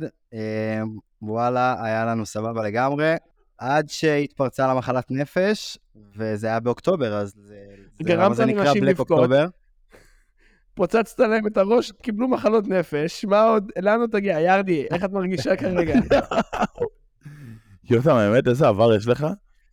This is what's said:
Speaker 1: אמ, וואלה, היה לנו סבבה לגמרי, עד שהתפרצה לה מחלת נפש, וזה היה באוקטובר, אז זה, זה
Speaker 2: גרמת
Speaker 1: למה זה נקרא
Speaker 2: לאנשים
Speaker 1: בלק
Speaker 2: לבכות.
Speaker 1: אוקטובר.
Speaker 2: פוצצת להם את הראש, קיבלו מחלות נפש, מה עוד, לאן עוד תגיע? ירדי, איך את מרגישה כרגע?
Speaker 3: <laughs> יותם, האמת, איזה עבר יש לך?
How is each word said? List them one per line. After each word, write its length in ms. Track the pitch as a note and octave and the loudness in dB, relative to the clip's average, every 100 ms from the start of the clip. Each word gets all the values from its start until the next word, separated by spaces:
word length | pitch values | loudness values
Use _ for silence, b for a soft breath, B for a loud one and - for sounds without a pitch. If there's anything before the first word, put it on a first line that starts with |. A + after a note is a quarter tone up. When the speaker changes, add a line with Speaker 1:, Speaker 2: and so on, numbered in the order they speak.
| D#3 - _ | -6 -14 _
Speaker 1:
אמ, 40 | A2+ A2 A2 A2 A2 A2 G#2+ - - | -10 -6 -4 -4 -4 -6 -10 -18 -14
וואלה, 600 | G#2+ A2+ A#2+ B2 B2+ A#2+ | -6 -2 -2 0 0 -2
היה 200 | A2+ A2 | -2 -2
לנו 200 | A2+ A2+ | -2 -4
סבבה 380 | G2+ G#2+ A2+ A2+ | -6 -6 -6 -4
לגמרי, 500 | G#2+ A2+ C3+ C#3+ D#3 E3 - _ _ - | -4 -2 -2 0 0 -2 -6 _ _ -10
עד 320 | B2 D3+ D3+ | -2 -2 -2
שהתפרצה 760 | - D#3 D3 C#3+ - C3 - C3 | -2 0 0 -2 -2 -4 0 0
לה 60 | |
מחלת 380 | C3 B2 B2+ - | 0 -2 -4 -4
נפש, 680 | C3 D3 F3+ G3 G#3+ - - _ A2 G#2 G2+ | -6 -4 -2 -2 -2 -8 -16 _ -20 -16 -8
וזה 300 | A2 G#2+ A2 | -6 -4 -2
היה 120 | A2+ | -2
באוקטובר, 540 | A#2+ A#2 - F#3 A#2 | -2 -2 -2 0 -2
אז 200 | G#2 G2+ G2+ | -4 -6 -10
זה, 180 | G2+ G#2 - - - - | -20 -20 -20 -20 -18 -6
זה 60 | |
Speaker 2:
גרמת 220 | E3 E3+ | 0 4
Speaker 1:
למה 100 | G3 | 4
זה 100 | A3+ | 4
נקרא 180 | B3+ G#3 | 0 2
Speaker 2:
לאנשים 180 | - C#3+ | 2 4
Speaker 1:
בלק 80 | - | 2
Speaker 2:
לבכות. 220 | F3+ B2+ | 2 2
Speaker 1:
אוקטובר. 360 | D#3 B2 C#3 F3 - _ _ _ b b b b b b b b | 2 4 4 2 -4 _ _ _ b b b b b b b b
Speaker 2:
פוצצת 460 | - F3 A3+ G#3 - | -4 0 0 0 0
להם 280 | A3+ A3 G#3 | 0 0 0
את 100 | G#3+ | 0
הראש, 340 | G3 B3 - | 2 0 -2
קיבלו 360 | - B3+ G#3 B3+ | -8 -6 -4 -2
מחלות 400 | A#3 G#3 A3 G3 | 0 2 2 0
נפש, 580 | F#3 D#3+ D3 E3 - | -2 -2 -4 -4 -6
מה 180 | G3+ G3+ | 0 4
עוד, 280 | A3+ A3 G3+ - | 4 2 -2 -2
לאן 180 | G3 A#3 | 0 0
עוד 100 | A#3 | 0
תגיע? 280 | G#3+ G3 D#3 | -2 -2 0
ירדי, 460 | F3 G3 F#3+ D#3+ B2 | 2 2 2 -2 -2
איך 120 | F3 | -4
את 60 | F#3+ | -4
מרגישה 440 | G3 F#3 F3+ - | -4 -4 -2 -2
כרגע? 400 | F#3 F#3+ F3+ E3 | -2 -2 -2 2
Speaker 3:
<laughs> 1900 | A#3 - C#4+ - - - - - - - _ _ _ D3 D3 B2+ A2 _ F#2+ - | 2 2 0 0 -4 -4 -4 -6 -4 -8 _ _ _ -20 -20 -20 -20 _ -12 0
יותם, 260 | A#2 D#3+ | 2 4
האמת, 320 | B2+ G#2 A#2+ B2+ | 4 4 2 2
איזה 200 | B2 C#3+ | 2 2
עבר 280 | G2 A#2 | 4 4
יש 120 | G#2+ A#2 | 4 2
לך? 200 | B2 D3+ G3+ _ _ _ | -2 -2 -6 _ _ _